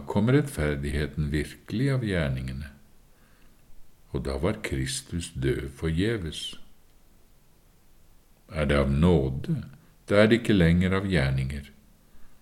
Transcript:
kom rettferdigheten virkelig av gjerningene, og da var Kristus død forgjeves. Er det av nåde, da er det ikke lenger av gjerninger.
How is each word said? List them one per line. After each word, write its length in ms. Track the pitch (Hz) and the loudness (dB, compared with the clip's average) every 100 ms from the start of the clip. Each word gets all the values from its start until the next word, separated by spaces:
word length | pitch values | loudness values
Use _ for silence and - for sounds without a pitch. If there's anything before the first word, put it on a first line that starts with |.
| - | -2
kom 220 | 101 113 | 0 4
rettferdigheten 1000 | 143 139 - 76 71 71 73 71 80 73 | 4 2 -2 -2 -2 -2 -2 -4 -4 -2
virkelig 560 | 76 71 - - 107 139 | -2 -4 -10 -8 -4 -2
av 140 | 131 110 | -2 -2
gjerningene, 640 | 90 71 64 64 65 73 - - - _ _ _ _ - _ - - - - - 71 | 0 0 -2 -6 -10 -12 -16 -20 -20 _ _ _ _ -20 _ -20 -18 -18 -20 -8 -6
og 80 | |
da 140 | 69 67 | -4 -2
var 220 | 85 107 | -2 -4
Kristus 720 | - 67 65 - - 87 85 64 | -6 -4 -4 -6 -8 -8 -8 -4
død 320 | 65 - 67 - | -2 -2 -6 -6
forgjeves. 800 | 82 80 107 113 82 - - - - - - _ _ - _ - _ _ _ _ _ - - - _ _ - 82 | -2 0 0 -2 -6 -8 -10 -10 -16 -20 -20 _ _ -20 _ -20 _ _ _ _ _ -20 -20 -20 _ _ -10 -2
Er 160 | 71 | 2
det 80 | 71 | 2
av 80 | 67 | 2
nåde, 800 | 69 87 82 65 65 - 147 - - _ _ - | 4 4 4 2 -4 -4 -6 -6 -18 _ _ 0
da 160 | 101 | 6
er 80 | 107 | 6
det 80 | 117 | 6
ikke 160 | 117 101 | 4 4
lenger 400 | 82 87 92 95 | 6 4 2 0
av 160 | 101 | 0
gjerninger. 560 | 87 67 65 65 69 - - _ _ _ - - - | 0 2 0 -2 -6 -12 -20 _ _ _ -18 -16 -18